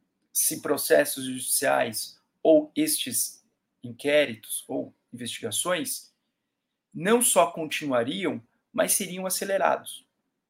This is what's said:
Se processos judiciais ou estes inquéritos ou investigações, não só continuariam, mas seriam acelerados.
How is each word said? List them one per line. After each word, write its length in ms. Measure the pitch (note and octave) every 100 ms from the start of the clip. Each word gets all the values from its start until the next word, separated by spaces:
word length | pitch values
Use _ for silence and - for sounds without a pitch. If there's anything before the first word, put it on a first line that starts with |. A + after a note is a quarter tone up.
| _ _ _
Se 300 | - - -
processos 640 | - C#3 - D3+ D3 - C3
judiciais 960 | B2+ B2 - C3+ C#3 B2 A2 - - _ _
ou 300 | D#3+ D#3 - -
estes 680 | D3+ D3+ - A2+ - - _ _ _ _
inquéritos 800 | A#2+ A2+ C#3+ D3 C#3 A2 - - -
ou 260 | C3+ C3 _ _
investigações, 1000 | - A#2+ - A2+ G#2 - F3+ C#3 - - _ _ _ _ _ _ _ _
não 280 | - F3 A#3
só 260 | B3 - E3+
continuariam, 920 | - D#3 - D3+ B2+ A#2 F#3 F3 A#2 - _ _
mas 220 | - F3+
seriam 320 | - F#3 F3+ F#3
acelerados. 840 | - G3 G3 D#3+ C#3 - - _ _ _ _ _